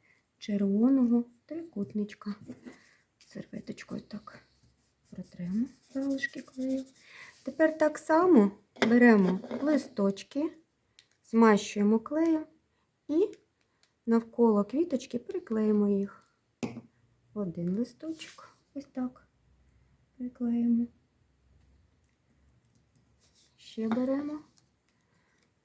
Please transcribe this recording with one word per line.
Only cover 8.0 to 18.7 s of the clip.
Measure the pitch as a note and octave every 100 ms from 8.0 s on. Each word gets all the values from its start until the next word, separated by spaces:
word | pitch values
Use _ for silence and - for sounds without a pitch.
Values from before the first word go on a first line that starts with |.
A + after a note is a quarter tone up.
| - D#4+ F#4 C4+ G3+ - _ - A3+
беремо | A#3 A#3+ G#3 F#3 F#3 - A#3+
листочки, | C#4+ C#4 - - G3 G3 - C#4 D#4+ - _ _ _ - _ _ _
змащуємо | A3+ A3+ G3+ - G#3 G#3 A3
клеєм | - D4+ E4 D#4 D#4 _ _ _ _ _ -
і | D#4 G#4+ - _ _ _ _ _ _ -
навколо | A3+ A3+ - A#3 G3+
квіточки | G3+ C#4 F4 B3+ - A#3+
приклеїмо | - F4+ - A3 G#3+ G#3 G3+
їх. | G3 G3 - _ _ _ _ - - - _ _ _ _
Один | G#3+ F#3+ F3 F3 G3
листочок, | B3 - D#4 D#4+ - - - _ _